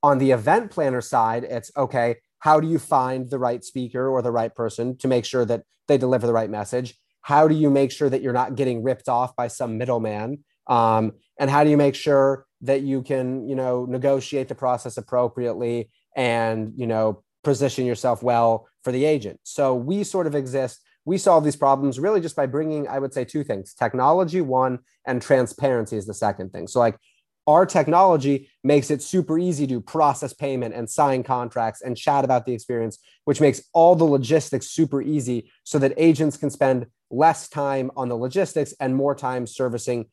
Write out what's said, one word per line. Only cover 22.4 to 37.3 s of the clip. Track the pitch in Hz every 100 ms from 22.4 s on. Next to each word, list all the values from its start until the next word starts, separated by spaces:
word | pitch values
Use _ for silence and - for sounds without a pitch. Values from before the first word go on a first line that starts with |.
bringing, | 135 139 156 151 147
I | 135
would | 135
say, | 135
two | 127 156
things, | 143 104 95
technology, | - 117 127 131 175 175 180
one, | 147 127 131 127 _ _ -
and | 127
transparency | - 135 120 - 139 123 110 110
is | 101
the |
second | 98 107 98 95
thing. | 87 87
So, | 127
like, | 117 104 _ _ _ _ -
our | 156 185
technology | 180 147 165 190 160 135 139 - _
makes | 131 147 127
it | 143
super | - 185 160 160
easy | 180 147 139
to | 123
process | - 156 147 135 139
payment | - 143 131 117
and | 110 117
sign | - 147 131
contracts | 120 127 120 120 113 -
and | 127
chat | 117 - 143
about | 131 127 117
the |
experience, | 120 - 123 113 - _ _ -
which | 139
makes | 151 139 -
all | 165 170
the | 175
logistics | 160 139 117 156 - 135 -
super | - 151 139
easy | 131 151 123 120 - _
so | - 151
that | 135 -
agents | 165 151 156 -
can | 147
spend | - 135 127 120 _ _
less | 120 156